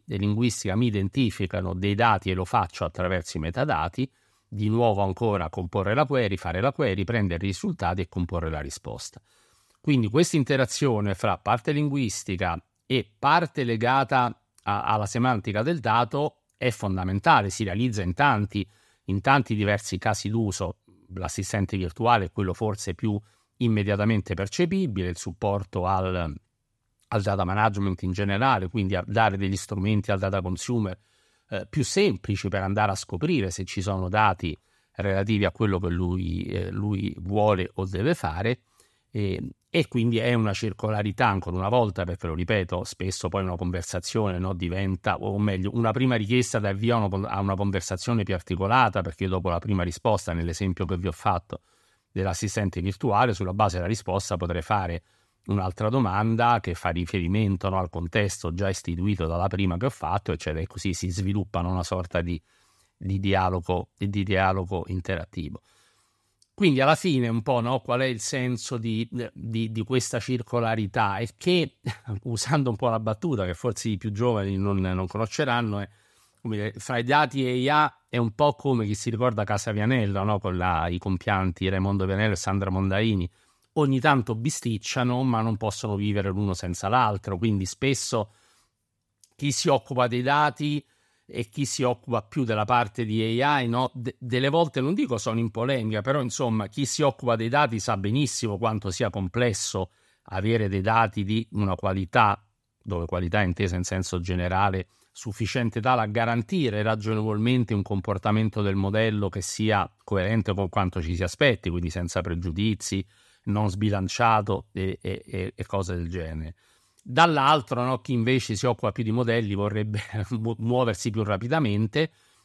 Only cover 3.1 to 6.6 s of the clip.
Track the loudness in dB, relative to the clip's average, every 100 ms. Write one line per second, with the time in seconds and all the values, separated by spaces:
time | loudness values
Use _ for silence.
3.1 | -2 -4 -4 -4 -2 -2 0 -2 -4 -6
4.1 | _ _ _ -12 -4 0 4 4 4 0
5.1 | 0 0 0 -2 -6 -4 -2 0 0 2
6.1 | 2 0 -2 -4 -2